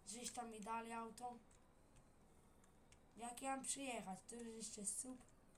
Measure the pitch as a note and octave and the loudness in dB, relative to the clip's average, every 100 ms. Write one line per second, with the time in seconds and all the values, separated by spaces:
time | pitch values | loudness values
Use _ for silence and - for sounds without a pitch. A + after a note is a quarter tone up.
0 | - A3+ A#3 - A#3 A3 G3+ A3+ A3+ A#3 | -4 0 0 0 0 0 4 4 4 2
1 | A3+ A3 B3 A#3 - - - - - - | 0 0 0 -2 -8 -16 -18 -18 -16 -16
2 | - - - - - - - - - - | -16 -16 -16 -16 -16 -16 -16 -18 -16 -16
3 | - G3+ A#3+ B3 C4+ C4+ B3+ C#4 C4+ A#3 | -14 -4 -2 2 6 6 6 4 6 4
4 | F#3 F#3 - A#3+ A#3 A3+ G#3 - G3 - | 2 -2 -2 -2 -2 0 -2 2 4 4
5 | B3+ B3+ - - - | 2 -2 -8 -16 -16